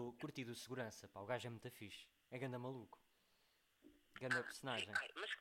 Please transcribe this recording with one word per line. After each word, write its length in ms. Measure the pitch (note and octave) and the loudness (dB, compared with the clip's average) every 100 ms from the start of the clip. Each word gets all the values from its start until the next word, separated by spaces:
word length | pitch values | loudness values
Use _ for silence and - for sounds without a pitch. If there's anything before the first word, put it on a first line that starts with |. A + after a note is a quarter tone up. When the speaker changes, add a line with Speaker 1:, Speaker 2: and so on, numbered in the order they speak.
Speaker 1:
pronto. 160 | A#2+ B2 | 2 -2
Speaker 2:
curti 220 | D3 C#3+ A#2+ | -4 -2 -2
do 100 | A#2+ | -2
segurança, 520 | - B2 A2 - G2 | -2 0 0 -2 -8
pá. 100 | G2+ | -4
O 60 | G2+ | 2
gajo 200 | B2 B2 | 2 2
é 20 | |
muito 180 | A#2 B2+ | -4 -6
fixe. 380 | - G#2 - - _ - | -6 -8 -8 -12 _ -8
É 80 | B2+ | -2
ganda 180 | C3 B2 | 0 0
maluco. 400 | B2 C3 G#2+ - - _ _ - - _ _ _ - - - - | 0 -2 -6 -12 -20 _ _ -20 -20 _ _ _ -20 -20 -16 -2
Ganda 200 | C3 B2 | 4 4
Speaker 1:
Ah, 40 | |
Speaker 2:
personagem. 500 | A#2 - C#3 A2+ G2+ | 4 -2 0 2 4
Speaker 1:
sim, 60 | G2+ | 4
ai, 80 | - - | 4 2
mas, 140 | G#3 - | 0 0